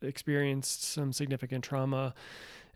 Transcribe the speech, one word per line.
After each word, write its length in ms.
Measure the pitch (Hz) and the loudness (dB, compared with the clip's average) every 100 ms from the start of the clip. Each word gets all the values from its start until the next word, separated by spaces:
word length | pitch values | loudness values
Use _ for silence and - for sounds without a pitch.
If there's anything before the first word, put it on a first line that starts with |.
experienced 840 | 131 139 - 143 139 135 131 - | -4 -2 2 4 4 2 0 -2
some 280 | - - 139 | -2 0 0
significant 520 | 127 143 135 127 131 | 0 0 0 0 -2
trauma 500 | - 135 131 131 135 - - - - - - | 0 0 2 2 0 -4 -12 -16 -16 -18 -10